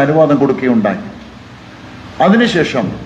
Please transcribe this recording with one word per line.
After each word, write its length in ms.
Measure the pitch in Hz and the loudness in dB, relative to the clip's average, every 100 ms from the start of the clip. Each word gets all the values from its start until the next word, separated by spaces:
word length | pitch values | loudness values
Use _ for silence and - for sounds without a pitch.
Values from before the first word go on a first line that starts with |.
അനുവാദം 320 | 139 156 151 139 | 2 4 4 4
കൊടുക്കുകയുണ്ടായി. 600 | 135 - 127 113 104 92 - - - - - - - - - - - - 170 | 2 0 0 2 0 -2 -10 -16 -20 -20 -20 -20 -20 -20 -20 -20 -12 0 2
അതിനുശേഷം 600 | 226 233 175 147 131 95 - | 4 2 0 -2 -2 -4 -8